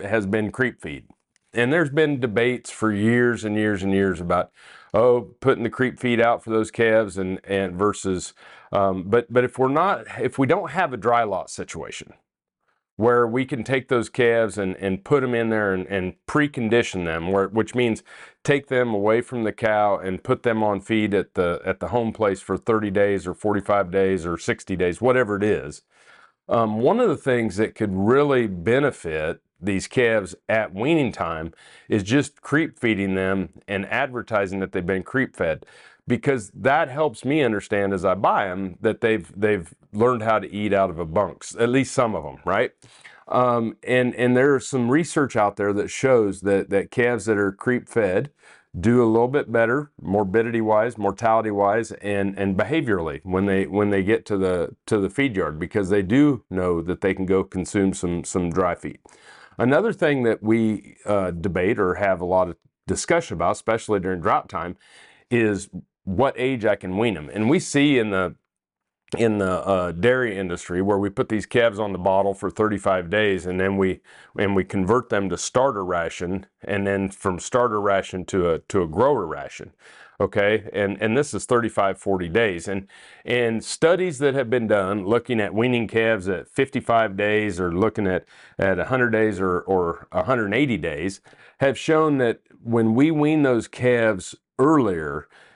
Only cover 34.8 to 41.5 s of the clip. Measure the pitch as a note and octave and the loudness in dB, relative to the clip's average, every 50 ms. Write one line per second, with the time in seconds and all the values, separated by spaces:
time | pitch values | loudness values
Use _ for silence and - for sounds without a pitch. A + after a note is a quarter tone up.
34.8 | F2 F2 F#2+ F#2+ F2 - - C#3 B2+ - _ - F#2 E2 D#2 - - _ - - | -2 -2 -4 -4 -4 -4 -2 -2 -2 -2 _ -4 -2 -2 -2 -4 -8 _ -20 -20
35.8 | - - - _ - - B2 A2+ - D3 C#3 B2 F#2+ - _ G2 G2 C3 C#3 D#3+ | -20 -20 -20 _ -4 -4 -4 -2 0 -2 -2 -2 -4 -10 _ -4 0 0 2 2
36.8 | E3 C3+ B2 D3 D#3 D3 A2 - - B2+ C#3+ D#3+ C#3 A#2 G#2+ G2+ - - G#2+ G2+ | 0 -2 -2 -2 -4 -4 -4 -6 -4 -2 0 2 2 2 0 -2 -4 -2 -2 0
37.8 | G2+ G2 G2 F#2 E2+ G2 F#2 F#2+ A#2 E3+ G#3+ F#3 G#2+ F#2+ F2+ F#2+ G2 F#2 F2 - | 0 0 0 0 2 0 0 2 2 0 2 2 -2 -2 -4 -6 -8 -8 -8 -4
38.8 | G2+ A2 G#2 - - A2+ A2 G#2+ E2+ - - G2+ G#2 G#2+ G#2+ F#2+ E2+ - - _ | -2 -2 -2 0 0 0 0 0 -2 -8 -8 -2 0 0 0 0 -2 -8 -18 _
39.8 | _ _ - G#2 A#2 B2+ B2+ A2+ G#2+ A2+ A2 G#2+ G2 - - G#2 G#2 G#2 G2 G2 | _ _ -2 0 2 2 2 0 0 0 0 0 0 -4 -6 -4 -2 0 2 2
40.8 | F#2+ F#2+ E2 D#2+ F2 D#2+ D#2+ G#2 G2+ E2+ D2 - - - | 2 2 0 -4 -8 -4 -2 -2 -2 -2 -4 -10 -16 -14